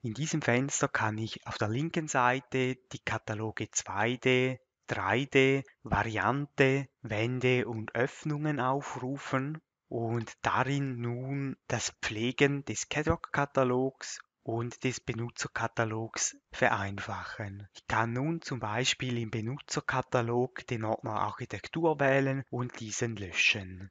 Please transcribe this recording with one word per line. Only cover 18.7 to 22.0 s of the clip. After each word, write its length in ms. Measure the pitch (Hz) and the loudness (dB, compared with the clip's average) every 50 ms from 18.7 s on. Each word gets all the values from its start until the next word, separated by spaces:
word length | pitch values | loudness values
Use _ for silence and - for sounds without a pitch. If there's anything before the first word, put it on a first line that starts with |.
| 104 113 127 131 - - - 127 123 120 | -2 0 0 0 0 0 -2 -2 -2 -2
im 140 | 120 110 104 | -2 -2 -4
Benutzerkatalog 1300 | 113 107 113 131 147 - - - - - - - 131 127 _ - 127 117 117 120 123 123 127 - - - - | -4 -4 -4 -6 -8 -8 -6 -6 -4 -2 -2 -2 -2 -2 _ 0 0 2 2 2 2 2 0 -2 -10 -6 -6
den 160 | 127 117 110 | -4 -2 0
Ordner 320 | 110 110 - - 113 107 | -2 -2 -2 -2 -4 -2
Architektur 800 | 104 98 104 104 - 127 - - 101 - - - 165 165 165 156 | 0 -2 -2 -2 -6 -8 -8 -8 -8 -8 -6 -4 0 2 2 2
wählen 460 | 143 | 4